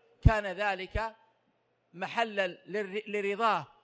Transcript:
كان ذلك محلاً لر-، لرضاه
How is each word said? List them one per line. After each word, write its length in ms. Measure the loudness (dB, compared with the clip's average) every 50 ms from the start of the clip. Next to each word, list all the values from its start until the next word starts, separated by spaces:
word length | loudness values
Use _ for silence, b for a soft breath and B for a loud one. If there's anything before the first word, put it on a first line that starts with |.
| _ _ _ _
كان 240 | 8 8 8 8 2
ذلك 680 | -4 -6 -2 -2 -2 -2 -2 -6 -8 -6 -6 -6 -6 -10 -14 _ _ _ _ _ _ _ _ _ _ _ _ _ _ -10
محلاً 540 | -10 -8 -4 -2 -2 -2 -2 0 -2 -2 -2
لر-، 560 | -2 -8 -14 -8 -6 -6 -6 -6 -8 -8 -8 -6
لرضاه 600 | -6 -4 -2 -2 -2 0 0 0 0 0 -2 -8 -14 _